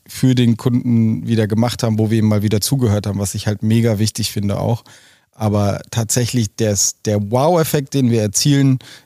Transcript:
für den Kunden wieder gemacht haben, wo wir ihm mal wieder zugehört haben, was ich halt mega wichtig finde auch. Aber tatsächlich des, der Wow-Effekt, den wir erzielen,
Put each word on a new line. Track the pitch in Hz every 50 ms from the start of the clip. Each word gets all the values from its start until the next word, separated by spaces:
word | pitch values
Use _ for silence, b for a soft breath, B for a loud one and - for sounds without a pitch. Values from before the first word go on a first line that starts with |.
| -
für | - - - - 131 127
den | 123 123 117 113 -
Kunden | - 131 120 123 - 123 117 113 113 110 110 - 110
wieder | 113 117 110 110
gemacht | 101 107 107 117 120 - - -
haben, | 113 110 107
wo | 110 107
wir | 113 113
ihm | 107
mal | 110 107 104 101
wieder | 107 104 104
zugehört | - - 143 139 123 107 101 104 95
haben, | 104 98 98
was | 101 95 -
ich | 110 -
halt | 110 104 - -
mega | 110 110 117 113 117 110 98
wichtig | 110 104 - - 107 -
finde | - 101 98 101 98 -
auch. | 92 107 117 - B B B B B B B B B B _
Aber | - 110 104 104 104 101 101 95 - - -
tatsächlich | - 123 113 107 - 127 120 113 - 123 110 98 -
des, | - 113 107 104 101 - - - _ -
der | 110 104 104 101 101
Wow-Effekt, | 113 123 139 160 180 165 160 - - 151 139 - -
den | 139 131 117
wir | 117 113
erzielen, | 107 104 95 - - 147 143 139 135 135 131 123 B B B B B